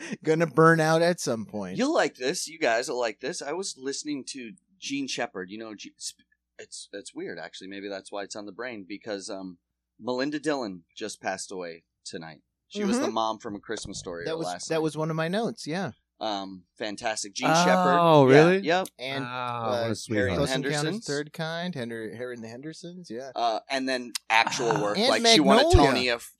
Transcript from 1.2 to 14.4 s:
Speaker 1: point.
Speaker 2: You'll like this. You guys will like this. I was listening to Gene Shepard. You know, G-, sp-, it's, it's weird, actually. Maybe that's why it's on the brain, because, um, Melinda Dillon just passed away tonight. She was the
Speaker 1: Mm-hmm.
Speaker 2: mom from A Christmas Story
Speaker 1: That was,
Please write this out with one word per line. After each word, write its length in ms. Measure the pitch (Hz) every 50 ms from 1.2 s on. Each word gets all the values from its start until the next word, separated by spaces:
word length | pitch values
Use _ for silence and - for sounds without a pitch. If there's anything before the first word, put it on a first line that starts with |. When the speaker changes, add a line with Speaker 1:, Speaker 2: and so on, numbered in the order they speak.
| - 147 117 113 101
Speaker 1:
point. 320 | - - 104 98 90 95
Speaker 2:
You'll 160 | 170 254 294 339
like 220 | 220 170 143 -
this. 320 | - 127 135 185 - -
You 120 | 147 160 160
guys 280 | 156 120 113 120 131 156
will 100 | 123 123
like 200 | 120 113 104 -
this. 220 | 127 139 175 -
I 100 | 147 139 160
was 220 | 180 196 - -
listening 460 | 135 131 135 135 - - 151 147 131 123 -
to 220 | - 135 120 110 95 - _ _ _ _
Gene 280 | - - 139 139 135
Shepard. 420 | 127 - 135 120 - - 95 92 92
You 80 | 104
know, 180 | 110 113 110 104
G-, 180 | - - - - _
sp-, 280 | - - - _ _ _ _ _ _ _ _ -
it's, 280 | - - - - - - 101
it's 200 | 101 - - -
weird, 260 | 151 190 160 90 85
actually. 280 | 80 - - - 95
Maybe 200 | 95 98 98 98 101
that's 220 | 98 95 98 -
why 120 | 104 101 98
it's 120 | 90 -
on 100 | 110 104
the 60 | 104
brain, 340 | 90 104 120 127 117 104 92
because, 420 | 85 104 95 - 117 104 98 90 110
um, 280 | 101 95 95 92 87 - _ _ _ _ _ _ _ _
Melinda 400 | 107 123 127 127 135 151 151 147
Dillon 440 | 131 151 143 135 120 101 92 87 - _ _
just 240 | - 110 101 - -
passed 300 | - 101 95 95 - -
away 320 | 101 92 90 85 82 82 _ _ _ _ _
tonight. 360 | - - 90 82 80 76 69 _ _ _ _ _ _
She 140 | - 208 208
was 120 | 196 240 254
the 60 | -
Speaker 1:
Mm-hmm. 80 | - 113
Speaker 2:
mom 260 | 110 113 110 110 104
from 160 | - 113 104
A 40 | 95
Christmas 380 | - - 110 101 - 101 92 -
Story 240 | - 95 85 85 85
Speaker 1:
That 120 | - 160
was, 100 | -